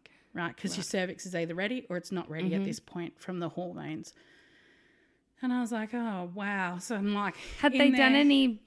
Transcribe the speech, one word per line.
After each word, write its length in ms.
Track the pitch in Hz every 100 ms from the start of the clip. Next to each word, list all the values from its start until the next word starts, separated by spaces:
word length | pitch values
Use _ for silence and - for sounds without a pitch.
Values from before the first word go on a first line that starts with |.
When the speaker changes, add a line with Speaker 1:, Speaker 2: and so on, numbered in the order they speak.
| - _ _
Speaker 1:
right? 200 | 185 170
'Cause 180 | - 190 180
your 60 |
Speaker 2:
Right. 40 | 165
Speaker 1:
cervix 380 | 202 185 -
is 100 | 185
either 200 | 175 165
ready 320 | 170 208 254 -
or 80 | 180
it's 160 | -
not 160 | 185 160
ready 200 | 156 180
at 120 | 190
Speaker 2:
Mm-hmm. 40 |
Speaker 1:
this 160 | 196 220
point 380 | - 175 170 -
from 200 | - 180
the 100 | 170
hormones." 640 | - 180 175 147 - - - _ _ _ _ _ _ _ _ _ _ _ _
And 100 | 254
I 80 | 247
was 100 | 233
like, 180 | 226 214
"Oh, 360 | 240 233 190 175
wow." 440 | 185 202 202 180 180
So 180 | - 214
I'm 160 | 202
like, 220 | 202 202 - - -
Speaker 2:
Had 120 | 285
Speaker 1:
in 60 | 262
Speaker 2:
they 120 | 277
done 220 | 262 262
Speaker 1:
there. 80 | 277
Speaker 2:
any 360 | 294 277 262 214